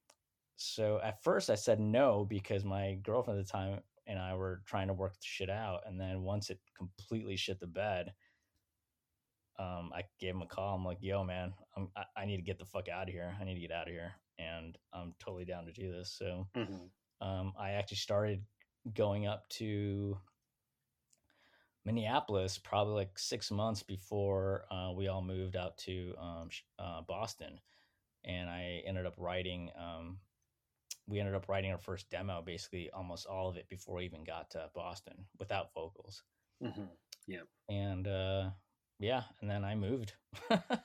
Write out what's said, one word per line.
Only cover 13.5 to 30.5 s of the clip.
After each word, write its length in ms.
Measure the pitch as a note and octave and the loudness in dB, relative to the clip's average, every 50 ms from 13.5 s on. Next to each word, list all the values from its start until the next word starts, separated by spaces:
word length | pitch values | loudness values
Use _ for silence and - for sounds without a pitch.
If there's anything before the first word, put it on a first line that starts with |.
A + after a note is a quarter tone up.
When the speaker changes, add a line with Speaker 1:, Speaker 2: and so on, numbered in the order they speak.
| F#2 | -2
Speaker 1:
to 40 | F2 | -4
get 100 | E2+ D#2+ | -4 -2
outta 200 | E2 E2+ D#2+ E2 | -2 -2 -2 -4
here. 240 | F2 E2 E2+ E2+ F2+ - _ _ _ | -6 -6 -6 -8 -10 -12 _ _ _
And 400 | - E2 E2 E2 E2 E2 E2 E2 - _ _ - | -8 -6 -6 -6 -6 -8 -10 -12 -14 _ _ -10
I'm 220 | F2 F2 F2 E2+ - | -8 -8 -8 -10 -10
totally 260 | - - F#2+ F2+ F2+ | -10 -8 -6 -6 -4
down 200 | F2+ F2+ F2 E2+ | -4 -6 -6 -6
to 60 | E2 | -10
do 200 | E2 - F#2+ F2+ | -8 -6 -6 -4
this." 200 | F2 F2 F2+ F#2 | -4 -6 -6 -8
So, 360 | - - G2 F#2 F2+ F2+ G2 F#2+ - | -8 -4 -4 -2 -2 -2 -4 -4 -2
Speaker 2:
Mm-hmm. 300 | B2+ G#2+ F#2+ G2 F#2 F2 F#2 - _ _ _ _ _ | -2 -2 -2 -4 -8 -10 -14 -18 _ _ _ _ _
Speaker 1:
um, 320 | G2 F#2+ G2 F#2+ F#2+ G2 F#2+ | -2 -2 0 0 0 -2 -2
I 140 | - G2+ G2 G2+ | -2 -2 0 0
actually 240 | G2+ G2+ - G2+ | 0 0 0 -2
started 480 | G2 - - G#2 G2+ G#2 G#2+ G2+ F#2+ G2+ - _ _ - _ _ _ _ A#2+ G#2 | -4 0 4 4 6 6 6 4 0 -2 -6 _ _ -20 _ _ _ _ -4 4
going 340 | A2 A2 G2+ G2+ G#2 G#2 | 4 6 6 6 4 4
up 220 | G2+ G#2+ G#2 - _ | 2 0 0 -4 _
to 680 | - - A2+ G#2+ G#2 G2+ G#2 G2+ G2 G2+ G2+ G2+ G2 F#2+ F#2+ - _ _ _ _ _ _ _ _ _ _ _ _ _ _ _ _ - _ _ _ _ _ _ _ _ _ _ _ _ _ _ | -6 -2 0 0 2 4 4 4 4 4 2 2 0 -2 -4 -12 _ _ _ _ _ _ _ _ _ _ _ _ _ _ _ _ -20 _ _ _ _ _ _ _ _ _ _ _ _ _ _
Minneapolis 720 | G2+ A2+ A#2 G#2+ G#2+ B2 D3 - - G#2 F#2+ F#2 F#2+ F#2+ | 0 2 2 4 4 4 4 4 4 2 4 4 2 0
probably, 360 | - - - - G2+ G#2 G#2 G#2+ | -4 -2 2 4 6 6 6 4
like, 220 | G#2 G2 F#2+ - - | 2 2 0 -2 -4
six 320 | - - C3 A2 - - | -2 -2 -2 -2 0 0
months 320 | G#2+ G2+ G#2+ A2+ A2 G#2 - | 2 2 4 2 2 0 -2
before, 840 | - G2 F#2+ - - G#2+ G2+ G2+ G2 G2 F#2+ F#2+ G2 G2 - - - | -4 -6 -6 -4 0 2 4 4 6 6 6 4 4 2 2 0 -4
uh, 200 | G2 F2+ F#2 F#2 F2+ | -4 -4 -2 -2 0
we 120 | F#2 G2 | 0 2
all 140 | F#2+ F#2 F#2+ | 2 2 0
moved 340 | F#2 F#2 F#2 F#2 F#2+ F#2 F2+ | 0 0 0 0 -2 0 -2
out 220 | F#2 F2+ F2+ - - | -2 -2 -2 -6 -6
to, 360 | - F#2 F#2 F#2 F2+ F2+ - | -6 -4 -4 -4 -4 -6 -6
um, 320 | - E2 F2 E2+ E2 E2 E2 | -6 -8 -6 -6 -6 -8 -8
sh-, 140 | - - - _ _ - | -10 -12 -12 _ _ -8
uh, 220 | F#2+ F2+ E2+ E2 F2 | -6 -6 -6 -6 -4
Boston. 560 | - F2 F#2+ A2 G#2+ - - D#2+ D#2 D2 - - _ _ _ _ _ _ _ _ _ _ _ - | -4 -2 -2 -2 -4 -6 -10 -12 -12 -12 -16 -20 _ _ _ _ _ _ _ _ _ _ _ -6
And 260 | - F2+ F2+ F2+ F2 | -4 -4 -2 -2 -4
I 340 | F2 F2+ F2+ F2+ F2 E2+ - | -4 -4 -4 -4 -4 -4 -4
ended 200 | F#2 F#2+ F#2 F2+ | -2 -2 0 -2
up 100 | F2+ F2 | -2 -4
writing, 540 | - F2+ F2 F2+ F#2 F2+ F2+ F2+ F2 F2 E2+ - | -2 -4 -2 0 0 0 0 -2 -4 -6 -8 -8
um, 440 | - E2+ E2+ E2 D#2+ E2 E2+ F#2 F#2+ - _ _ _ _ _ | -8 -8 -8 -8 -8 -8 -10 -10 -12 -14 _ _ _ _ _